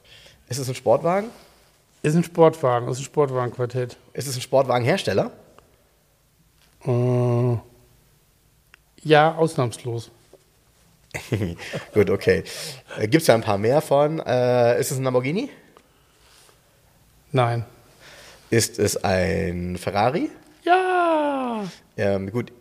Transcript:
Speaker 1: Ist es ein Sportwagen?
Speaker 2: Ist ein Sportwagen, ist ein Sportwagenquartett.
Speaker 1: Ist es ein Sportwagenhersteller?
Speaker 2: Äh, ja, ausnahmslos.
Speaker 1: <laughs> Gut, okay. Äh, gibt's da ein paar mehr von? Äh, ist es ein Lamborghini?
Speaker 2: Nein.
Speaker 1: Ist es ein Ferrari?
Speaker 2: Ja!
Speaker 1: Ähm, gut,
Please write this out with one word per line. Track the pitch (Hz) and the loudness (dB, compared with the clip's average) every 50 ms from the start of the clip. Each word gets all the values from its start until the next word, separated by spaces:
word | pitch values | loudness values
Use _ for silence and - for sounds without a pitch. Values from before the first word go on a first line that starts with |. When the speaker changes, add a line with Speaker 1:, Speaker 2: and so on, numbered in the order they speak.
| _ _ - - - - - _ _ | _ _ -20 -20 -20 -20 -20 _ _
Speaker 1:
Ist | - 123 139 | -10 -8 -8
es | 131 127 | -6 -8
ein | 123 | -8
Sportwagen? | - - 104 120 139 160 165 180 202 214 240 - - - - _ _ _ _ _ _ _ _ _ _ - | -2 0 2 2 2 2 0 -2 -2 -4 -6 -10 -18 -20 -20 _ _ _ _ _ _ _ _ _ _ -2
Speaker 2:
Ist | 151 156 | 0 2
ein | 175 170 | 2 0
Sportwagen, | - - 170 160 160 160 - - 127 123 120 120 | 2 4 6 6 6 6 4 0 0 2 0 0
ist | 131 127 127 | -4 -6 -6
ein | 139 | -8
Sportwagenquartett. | - - 151 147 135 127 127 123 117 - - 123 113 - 127 123 120 - - _ _ - | -4 0 0 0 0 0 -2 -4 -4 -4 -6 -6 -4 -4 -4 -6 -6 -8 -16 _ _ -12
Speaker 1:
Ist | - 123 | -10 -8
es | 143 123 | -8 -8
ein | 127 | -8
Sportwagenhersteller? | - - 135 131 135 123 123 123 117 135 185 190 - - 95 - 180 240 - - - _ _ - - _ _ _ _ _ _ _ _ _ _ _ _ _ _ _ _ _ _ _ _ _ _ _ - | -4 0 2 2 2 2 2 0 2 2 0 0 0 0 0 0 0 -2 -4 -14 -20 _ _ -20 -20 _ _ _ _ _ _ _ _ _ _ _ _ _ _ _ _ _ _ _ _ _ _ _ -4
Speaker 2:
Äh, | 135 123 120 123 123 123 123 123 120 120 120 123 123 120 107 - - _ _ _ _ _ _ _ _ _ _ _ _ _ _ _ _ _ _ _ _ _ - _ _ _ _ - | -2 0 0 0 0 0 0 0 0 0 0 0 0 0 -2 -4 -10 _ _ _ _ _ _ _ _ _ _ _ _ _ _ _ _ _ _ _ _ _ -20 _ _ _ _ 0
ja, | 147 151 147 151 160 160 | 4 6 6 6 6 2
ausnahmslos. | 165 165 160 - 143 127 113 - - - 120 117 117 113 - - _ _ _ - - _ _ _ _ _ _ _ _ _ _ _ _ _ _ - - - - | 2 0 0 0 -2 -2 -2 -4 -8 -8 -8 -8 -8 -10 -12 -18 _ _ _ -20 -20 _ _ _ _ _ _ _ _ _ _ _ _ _ _ -16 -14 -8 -6
Speaker 1:
<laughs> | 123 101 107 85 85 - - - - - - - - | -4 -4 -4 -4 -8 -10 -12 -12 -12 -12 -10 -2 2
Gut, | 104 98 95 | 2 2 4
okay. | 101 95 - - 95 92 80 - - - - - - - - - - | 2 0 2 2 2 2 0 -6 -12 -12 -12 -14 -14 -16 -18 -14 -10
Äh, | - 107 107 | -6 -2 0
gibt's | 135 160 - | 0 2 4
da | - 117 | 4 4
ein | 113 | 4
paar | 110 107 101 | 2 0 -2
mehr | 98 107 117 135 156 | 0 2 2 2 2
von? | 156 - 143 143 147 151 160 160 - | 2 2 2 2 2 2 0 -4 -4
Äh, | - 123 127 123 123 123 123 120 117 123 110 | -2 0 2 2 2 4 4 4 4 4 2
ist | 127 - | 0 -2
es | 143 | -4
ein | 127 135 | -4 -2
Lamborghini? | 131 127 127 127 135 160 214 285 - - - - _ - - _ _ _ _ _ _ _ _ _ _ _ - - _ _ _ _ _ _ _ _ _ _ _ _ _ _ _ _ _ 139 | 0 0 0 0 0 -2 -4 -4 -6 -10 -16 -20 _ -20 -20 _ _ _ _ _ _ _ _ _ _ _ -20 -20 _ _ _ _ _ _ _ _ _ _ _ _ _ _ _ _ _ 0
Speaker 2:
Nein. | 131 120 117 117 120 110 - - - _ _ _ _ - - - - - - - - _ - | 0 0 0 0 -4 -6 -10 -14 -20 _ _ _ _ -20 -20 -20 -20 -20 -20 -20 -20 _ 0
Speaker 1:
Ist | - 113 - - - - | 0 0 0 0 0 -2
es | 104 95 - - - | -2 0 0 -2 -2
ein | 98 95 92 90 90 90 90 87 87 87 87 87 90 90 | 0 0 2 0 0 0 -2 -2 -2 -4 -4 -6 -6 -8
Ferrari? | - - 101 92 101 110 123 143 202 302 302 - - - _ _ _ - | -8 -6 -4 0 0 0 0 0 -2 -4 -6 -8 -12 -20 _ _ _ -2
Speaker 2:
Ja! | 339 359 370 370 370 370 359 339 330 320 302 294 285 277 269 254 240 233 214 202 170 - - _ _ _ | 0 2 2 2 0 0 0 2 2 2 0 0 -2 -2 -4 -4 -4 -6 -6 -8 -8 -12 -14 _ _ _
Speaker 1:
Ähm, | - 104 98 101 95 98 98 | -2 0 0 0 0 -2 -4
gut, | 104 120 - - - - | -4 -6 -6 -8 -10 -20